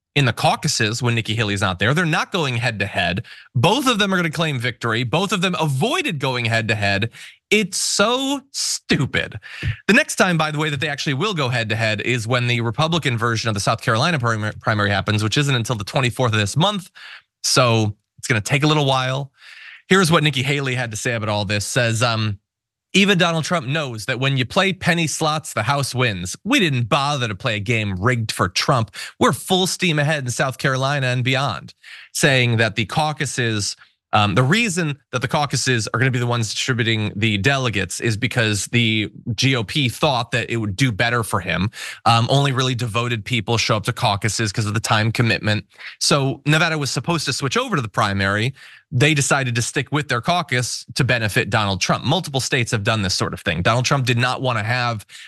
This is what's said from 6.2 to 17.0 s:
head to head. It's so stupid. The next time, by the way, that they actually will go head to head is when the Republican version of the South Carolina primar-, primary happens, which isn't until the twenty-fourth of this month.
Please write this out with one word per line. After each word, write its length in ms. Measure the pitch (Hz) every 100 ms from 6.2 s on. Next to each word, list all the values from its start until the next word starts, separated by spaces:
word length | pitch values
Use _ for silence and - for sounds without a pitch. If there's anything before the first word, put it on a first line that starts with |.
| 135 123 117
head 220 | 113 110
to 80 | 104
head. 340 | 101 98 104 - - - _
It's 280 | 208 214 -
so 640 | - - 208 247 269 277 -
stupid. 880 | - - - - - 139 87 - - - - - - -
The 60 |
next 240 | 233 311 -
time, 200 | 196 165
by 140 | 156
the 80 | 147
way, 100 | 156
that 120 | 143
they 80 | 160
actually 260 | 143 - 135
will 180 | 208
go 140 | 175 131
head 200 | 123 110
to 60 | 107
head 260 | 113 107
is 260 | - 123 107
when 200 | 123 120
the 140 | 120
Republican 560 | 117 110 160 165 143 117
version 300 | 117 113 117
of 60 | 101
the 60 |
South 200 | 131 113
Carolina 380 | - 110 160 160
primar-, 400 | 117 110 107 -
primary 300 | - 107 101
happens, 340 | 98 98 107
which 140 | 107 147
isn't 180 | 143 127
until 200 | 107 113
the 80 | 101
twenty-fourth 480 | 147 123 - 123
of 60 | 107
this 180 | 101 -
month. 340 | 190 208 - -